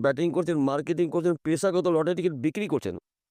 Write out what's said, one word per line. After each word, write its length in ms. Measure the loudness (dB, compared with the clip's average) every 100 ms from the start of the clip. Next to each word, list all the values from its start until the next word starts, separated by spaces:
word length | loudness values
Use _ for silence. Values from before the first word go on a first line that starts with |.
ব্যাটিং 260 | 0 2 0
করছেন, 260 | 0 0 2
মার্কেটিং 480 | 2 0 -2 -2 0
করছেন, 240 | 0 0 0
পেশাগত 420 | 0 0 2 2 2
লটারি 280 | 2 2 0
টিকিট 160 | -2
বিক্রি 340 | -2 -2 -2 -2
করছেন, 280 | -2 -2 -8 -12 _ _